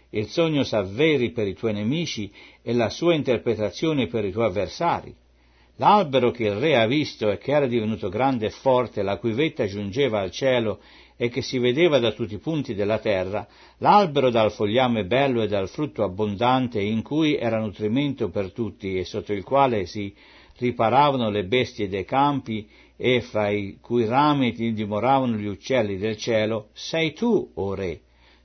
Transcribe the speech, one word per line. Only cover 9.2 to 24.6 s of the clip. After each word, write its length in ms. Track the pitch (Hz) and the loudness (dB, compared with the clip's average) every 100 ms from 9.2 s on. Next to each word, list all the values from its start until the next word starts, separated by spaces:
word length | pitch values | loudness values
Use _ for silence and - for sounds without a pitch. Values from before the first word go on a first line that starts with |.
| 120 | -2
vetta 340 | 110 156 156 - | 0 -2 -2 -4
giungeva 520 | 98 101 110 139 107 | -4 -6 0 0 0
al 140 | 92 | -4
cielo 480 | - 135 123 110 95 - - - - | -2 0 2 0 -4 -10 -20 -18 -6
e 120 | 120 | -4
che 120 | 131 | -4
si 180 | 120 131 | -4 0
vedeva 400 | 123 127 175 143 | 2 4 4 4
da 100 | 117 | 2
tutti 240 | 107 110 | -2 -6
i 60 | 101 | -6
punti 340 | - 160 123 | -4 -4 -4
della 240 | 101 101 110 | -2 0 0
terra, 480 | 110 95 92 101 - - - - | 0 -2 -2 -6 -8 -16 -20 -2
l'albero 520 | 127 202 196 143 131 | 4 6 4 4 4
dal 200 | 117 107 | 4 2
fogliame 540 | - 104 117 127 113 | 2 0 2 2 2
bello 360 | 92 123 139 120 | 0 2 2 0
e 60 | 107 | 0
dal 220 | 101 95 | 0 -4
frutto 340 | - 151 - | -4 -6 -2
abbondante 800 | 101 90 107 98 120 131 123 107 | -4 -2 -4 0 2 2 0 -2
in 220 | 101 113 | -2 -2
cui 340 | 110 147 160 147 | -2 0 0 0
era 240 | 117 113 | 0 -2
nutrimento 680 | 110 90 107 123 143 131 104 | -4 -4 -2 0 -2 -2 -4
per 220 | 95 95 | -4 -6
tutti 480 | - 110 - 98 92 | -4 -8 -6 -4 -4
e 60 | |
sotto 280 | 87 107 90 | -4 -6 -4
il 120 | 101 | -6
quale 420 | 90 135 135 110 87 | 0 2 4 2 -4
si 260 | 107 101 - - - - - | -8 -10 -12 -20 -20 -20 -6
riparavano 720 | 123 120 110 123 147 135 110 | -4 0 2 4 4 2 0
le 140 | 104 | -2
bestie 440 | 92 123 120 - 101 | 0 0 0 -4 -4
dei 160 | 98 | -4
campi 640 | 90 131 143 139 120 110 104 - - - | -2 0 2 0 -4 -8 -10 -18 -20 -4
e 240 | 120 127 | 0 0
fra 280 | - 107 104 | 0 -2 0
i 300 | 104 98 - | 0 -4 -10
cui 240 | - 120 | -4 0
rami 480 | 110 127 151 143 127 | 2 2 4 4 0
ti 200 | 117 | 0